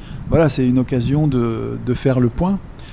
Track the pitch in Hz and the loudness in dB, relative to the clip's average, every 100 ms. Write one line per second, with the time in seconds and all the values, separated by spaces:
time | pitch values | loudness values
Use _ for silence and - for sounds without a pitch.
0 | - - - 147 160 - 127 127 123 131 | -14 -12 0 2 4 2 2 2 2 0
1 | 120 143 151 127 117 113 113 117 113 123 | 0 2 2 2 0 -2 -4 -6 -4 0
2 | 139 127 123 - 175 196 - - - | 2 2 2 2 0 -2 -6 -18 -18